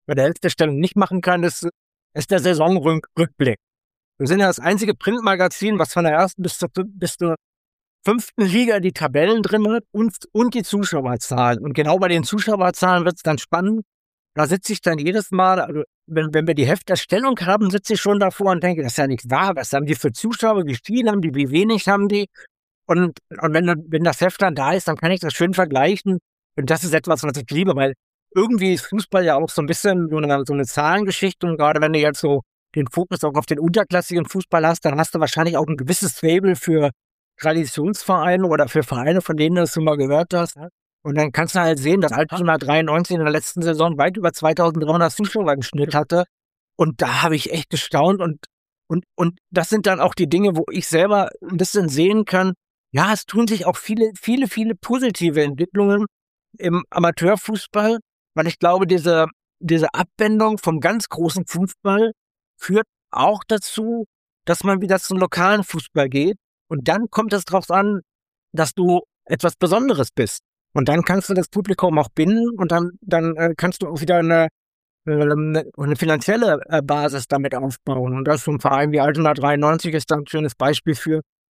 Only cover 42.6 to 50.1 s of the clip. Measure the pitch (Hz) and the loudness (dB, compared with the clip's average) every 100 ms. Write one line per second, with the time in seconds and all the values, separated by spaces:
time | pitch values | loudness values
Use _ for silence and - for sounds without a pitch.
42.6 | 135 156 160 156 180 175 151 151 - 175 | 2 0 2 0 0 -2 0 -2 -4 -4
43.6 | 165 156 170 143 160 185 170 - 156 165 | -2 2 0 2 0 2 -2 0 0 2
44.6 | 170 160 - 170 160 - 202 220 170 139 | 2 0 0 2 2 0 -2 -2 0 -2
45.6 | 120 147 147 151 151 170 180 _ _ _ | -2 -2 0 0 0 0 0 _ _ _
46.6 | _ - 160 123 127 123 165 156 - 165 | _ -2 -2 0 -2 0 0 0 -2 -6
47.6 | - 151 - 147 170 196 170 147 - _ | -6 -8 -2 2 2 2 -2 -6 -14 _
48.6 | _ _ - 170 - - 170 175 _ 180 | _ _ -6 -6 -6 -2 -2 -2 _ -2
49.6 | - 214 190 185 175 | 0 0 0 2 0